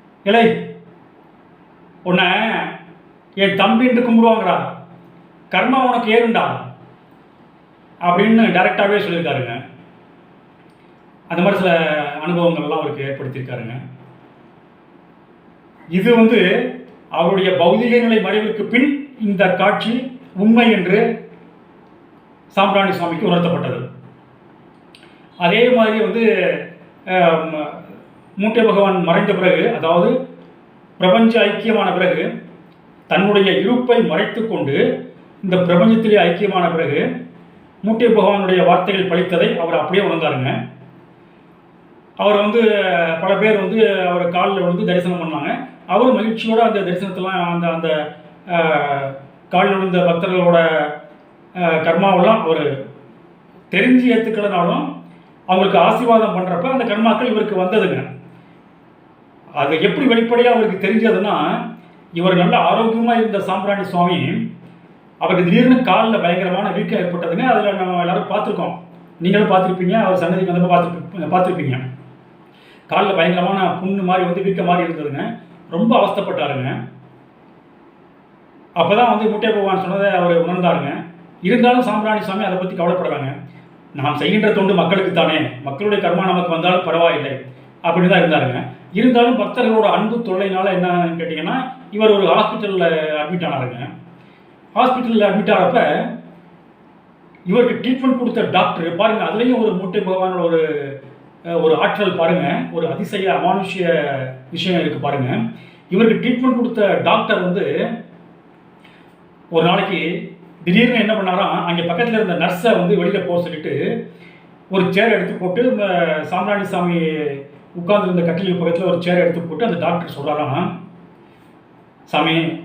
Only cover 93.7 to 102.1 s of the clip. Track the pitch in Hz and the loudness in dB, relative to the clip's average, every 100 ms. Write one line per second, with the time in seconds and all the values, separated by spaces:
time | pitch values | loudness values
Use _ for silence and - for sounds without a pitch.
93.7 | 117 - - - - - - - - - | -8 -12 -16 -20 -20 -20 -20 -20 -20 -6
94.7 | 202 247 254 233 220 202 208 202 190 180 | 0 2 2 0 2 2 2 2 2 2
95.7 | 226 - 180 - - - - - - - | 2 2 0 -4 -10 -18 -20 -20 -20 -20
96.7 | _ - - _ _ - - 175 226 240 | _ -20 -20 _ _ -20 -14 -2 2 2
97.7 | - 247 254 254 240 214 226 180 180 156 | 0 -2 0 0 0 -2 -2 0 2 0
98.7 | 170 165 170 220 214 165 214 254 233 214 | -2 -4 0 0 0 -2 -2 0 2 0
99.7 | 180 190 208 185 185 185 180 170 165 156 | -2 -4 -4 -2 -2 -2 -2 0 0 0
100.7 | 147 139 135 - - - - 170 170 196 | -4 -8 -12 -18 -20 -20 -16 -6 0 2
101.7 | 156 196 208 190 | 2 0 0 -2